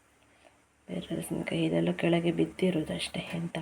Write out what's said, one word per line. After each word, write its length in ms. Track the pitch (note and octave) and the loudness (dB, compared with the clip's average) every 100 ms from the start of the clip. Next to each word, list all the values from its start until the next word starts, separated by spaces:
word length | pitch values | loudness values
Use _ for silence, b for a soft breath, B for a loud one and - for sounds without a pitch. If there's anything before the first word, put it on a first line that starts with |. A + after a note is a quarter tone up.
| _ _ _ b b b _ _ - | _ _ _ b b b _ _ -10
ಬೇರೆ 200 | F3+ - D#3+ | -8 -6 -6
ಹಸಿನಕಾಯಿ 440 | D#3+ E3 E3 E3 D#3+ | -4 -4 -2 0 2
ಇದೆಲ್ಲ 240 | E3 E3+ F3 | 2 2 2
ಕೆಳಗೆ 300 | E3+ E3+ E3+ E3 | 2 4 2 2
ಬಿದ್ದಿರೋದು 540 | D#3+ - F#3 E3+ D#3 E3+ | 0 2 2 2 -2 -4
ಅಷ್ಟೇ, 240 | - - - E3+ | -4 -6 -6 -6
ಎಂತ 180 | E3+ E3 | -4 -6